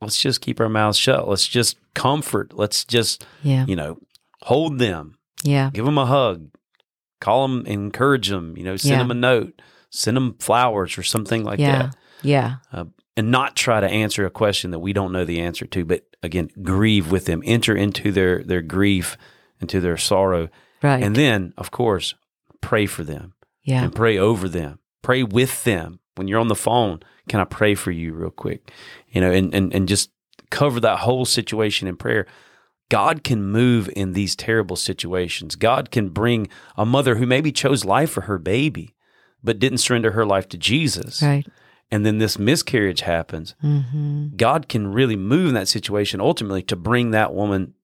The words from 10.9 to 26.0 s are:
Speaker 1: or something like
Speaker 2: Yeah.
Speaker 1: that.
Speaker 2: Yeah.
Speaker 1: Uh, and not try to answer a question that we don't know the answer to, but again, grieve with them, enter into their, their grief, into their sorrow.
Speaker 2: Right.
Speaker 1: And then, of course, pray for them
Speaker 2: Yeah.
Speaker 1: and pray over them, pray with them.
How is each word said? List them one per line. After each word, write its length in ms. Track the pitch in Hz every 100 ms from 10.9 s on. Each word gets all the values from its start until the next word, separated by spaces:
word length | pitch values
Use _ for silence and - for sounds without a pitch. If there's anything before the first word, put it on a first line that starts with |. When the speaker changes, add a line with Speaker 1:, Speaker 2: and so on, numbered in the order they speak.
| -
Speaker 1:
or 40 |
something 420 | 90 113 104 113
like 140 | 107 104
Speaker 2:
Yeah. 200 | 143 135
Speaker 1:
that. 180 | 131 - _ -
Speaker 2:
Yeah. 320 | 143 143 120 127 _
Speaker 1:
Uh, 120 | 87 82 - _ -
and 140 | 107
not 260 | 127 139 -
try 240 | - 110
to 60 | 95
answer 380 | 107 107 - 95
a 40 |
question 400 | - 104 95 92
that 100 | 82
we 120 | 95
don't 200 | 101 92
know 120 | 92
the 160 | 85 85
answer 240 | 87 85 -
to, 180 | 95 82
but 180 | 87 - _
again, 280 | 85 92 78 101
grieve 480 | 92 95 110 104 80
with 140 | 92
them, 180 | 90 82 -
enter 280 | 113 113
into 380 | 98 101 - 107
their, 300 | 95 92 90
their 180 | 90 90
grief, 560 | 80 92 101 95 85 - - _ _ -
into 180 | 87 95
their 160 | 87 82
sorrow. 540 | - 95 95 87 82 - _ _
Speaker 2:
Right. 200 | 143 131
Speaker 1:
And 140 | 101 117
then, 380 | 147 104 90 -
of 140 | -
course, 440 | - 117 90 - - _ _ _ _
pray 240 | - 110
for 180 | 98 -
them 280 | 78 71 90 _ _ _
Speaker 2:
Yeah. 200 | 139 127
Speaker 1:
and 100 | 127
pray 240 | 104 113 98
over 280 | 104 110 92
them, 300 | 85 73 73 _ _
pray 200 | - 127
with 420 | 117 110 131 -
them. 360 | 123 90 82 90